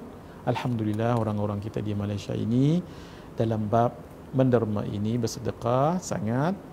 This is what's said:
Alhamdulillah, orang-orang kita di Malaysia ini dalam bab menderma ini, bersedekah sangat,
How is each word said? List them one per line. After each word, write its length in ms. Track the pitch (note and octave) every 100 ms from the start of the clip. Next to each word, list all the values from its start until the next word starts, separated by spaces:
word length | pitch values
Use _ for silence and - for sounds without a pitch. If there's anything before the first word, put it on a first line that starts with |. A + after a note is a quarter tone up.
| - - - - -
Alhamdulillah, 720 | A#2 B2+ A#2 G#2+ G#2+ A#2 A#2+
orang-orang 400 | G#2+ G#2+ G#2 G2+
kita 240 | A2 A#2+
di 80 | G#2+
Malaysia 400 | G2+ G2+ G2+ -
ini 480 | A#2 G#2 B2 C#3 F3 - - - - - -
dalam 320 | A2+ A2 G#2
bab 240 | A#2 A#2+ - - - - C3
menderma 500 | C3 A#2+ G#2+ G#2 A#2+
ini, 320 | G#2+ G#2+ A#2+
bersedekah 840 | A2+ - A2 - A#2 B2+ D3 F3+
sangat, 560 | - - G#2 B2 D#3+ G3 -